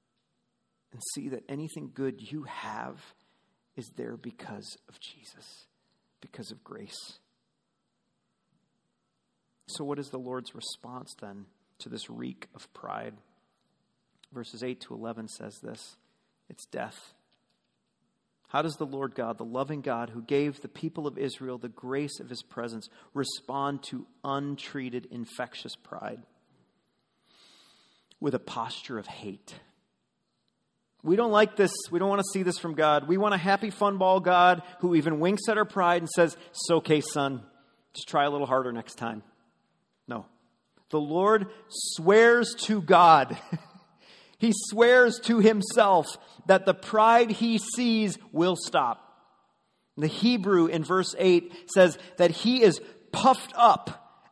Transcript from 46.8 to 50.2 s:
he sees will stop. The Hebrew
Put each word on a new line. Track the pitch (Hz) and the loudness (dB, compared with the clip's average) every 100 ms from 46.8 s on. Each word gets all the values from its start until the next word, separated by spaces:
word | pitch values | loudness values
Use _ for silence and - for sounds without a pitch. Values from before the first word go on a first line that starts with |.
| - 214 220 233 233 | 0 4 6 6 4
he | 196 233 220 | 0 0 0
sees | - - 247 220 208 - - | -2 -2 0 2 0 -4 -6
will | 151 180 170 | 0 0 0
stop. | - 165 123 113 - _ _ _ _ _ _ _ _ - | -2 0 0 -4 -12 _ _ _ _ _ _ _ _ -4
The | 156 | -4
Hebrew | - | 0